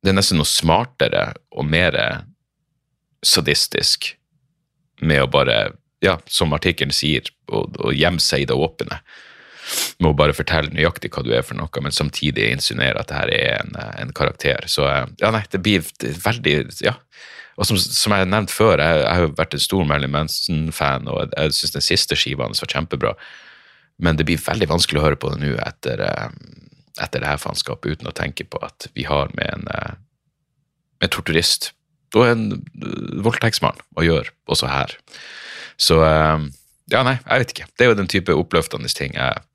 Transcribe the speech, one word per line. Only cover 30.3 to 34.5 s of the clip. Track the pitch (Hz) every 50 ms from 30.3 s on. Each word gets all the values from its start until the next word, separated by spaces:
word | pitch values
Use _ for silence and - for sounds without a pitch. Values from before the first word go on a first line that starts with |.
| _ _ _ _ _ _ _ _ _ _ _ _ _ _ -
en | 90
torturist | - - - - 80 82 85 - - - - - _ _ _ _ _ _ _ _ -
og | 110 123
en, | 120 120 113 110 104 -
eh, | - - - _ - - - - - - - - - 101
voldtektsmann | 117 117 - - 113 - - - - - - - _ _
å | 82 82
gjøre, | 82 82 73 - - _ _ _
også | -